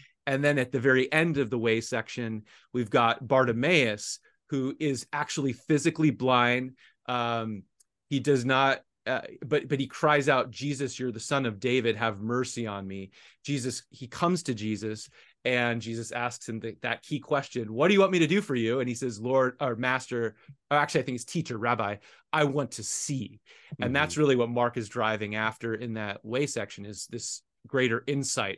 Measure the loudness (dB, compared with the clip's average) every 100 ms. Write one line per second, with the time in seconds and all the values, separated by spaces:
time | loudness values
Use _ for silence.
0 | -20 _ -4 0 2 2 0 2 4 4
1 | 4 2 2 0 -2 0 2 2 0 -4
2 | -4 -6 -6 -6 -10 -20 _ -4 2 4
3 | 4 2 2 4 4 2 4 4 4 0
4 | -6 -12 _ _ -6 -4 -2 -2 -2 -2
5 | -4 -6 -4 -2 -2 -2 2 2 2 4
6 | 2 4 4 6 6 2 -2 -10 _ _
7 | -4 -2 0 -2 -4 -8 -12 _ _ _
8 | -6 0 2 2 4 4 4 2 -4 _
9 | -6 -6 -6 -12 -2 -2 0 -2 -2 0
10 | 4 4 4 2 0 -4 -6 -4 -6 -4
11 | -6 -6 -2 0 0 -2 0 2 2 0
12 | -2 -2 -2 -2 -2 -4 -6 -6 -8 -10
13 | -12 -18 -20 _ -6 -4 -4 -8 -12 -16
14 | -14 -2 0 0 -2 -4 -4 -4 -6 -10
15 | -14 _ -20 _ -2 0 0 -2 -6 -8
16 | -8 -6 -6 -8 -10 -10 -10 -8 -6 -6
17 | -6 -8 -2 -2 -2 -6 -4 2 6 6
18 | 6 4 4 2 0 0 0 0 -2 -4
19 | -6 -4 0 2 2 0 -4 -2 0 -2
20 | -2 -4 -4 -6 -20 -14 0 2 2 0
21 | -2 -6 -4 -4 -4 -2 0 2 0 -4
22 | -12 -20 _ 0 2 0 -4 -6 -8 -6
23 | -4 -6 -6 -12 _ -20 -16 -6 -2 0
24 | 0 2 4 4 2 2 0 -2 -6 -2
25 | 0 0 -4 -2 -2 -2 -6 -4 -6 -6
26 | -6 -8 -4 -2 -2 -4 -8 -10 -14 -12
27 | -12 -10 -10 -12 _ _ -4 2 2 2
28 | -2 -2 -2 -2 -4